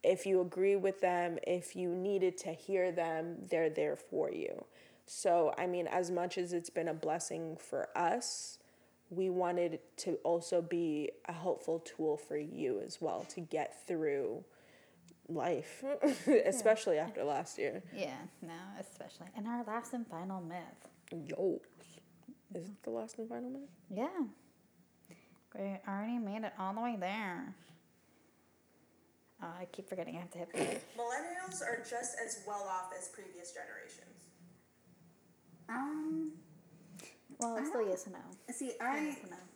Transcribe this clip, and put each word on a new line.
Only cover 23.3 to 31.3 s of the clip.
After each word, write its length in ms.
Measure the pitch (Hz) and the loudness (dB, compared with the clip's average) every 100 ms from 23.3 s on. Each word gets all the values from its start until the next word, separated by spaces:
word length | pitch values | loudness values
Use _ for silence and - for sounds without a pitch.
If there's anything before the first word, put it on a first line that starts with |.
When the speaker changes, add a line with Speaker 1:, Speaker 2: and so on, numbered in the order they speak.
| 240 247 | -6 -6
Speaker 1:
myth? 180 | 269 277 - - | -8 -12 -18 -8
Speaker 2:
Yeah. 180 | 190 285 381 233 - - _ _ _ _ _ - - - - _ | -2 -2 0 -4 -4 -20 _ _ _ _ _ -20 -20 -20 -20 _
We 220 | 208 196 196 - | -6 -4 -4 -4
already 300 | 196 220 240 | -2 0 -2
made 240 | 208 214 | -2 -2
it 80 | 220 - | -4 -2
all 160 | 190 | -2
the 60 | 208 | 0
way 160 | 240 220 | 0 0
there. 560 | 180 214 202 175 - 190 - - _ _ _ _ _ _ _ _ _ _ _ _ _ _ _ _ | 0 0 -2 -4 -6 -12 -20 -20 _ _ _ _ _ _ _ _ _ _ _ _ _ _ _ _
Oh, 40 | 170 175 | -12 -10
I 60 | 180 | -10
keep 220 | - 196 | -12 -8
forgetting 280 | 185 165 165 | -6 -4 -6
I 40 | |
have 100 | 175 | -8
to 60 | 175 | -10
hit 140 | 170 | -6
play. 260 | - - 214 - 240 | -2 -2 -2 -8 -6
Speaker 3:
Millennials 600 | 233 269 330 | -4 -2 -4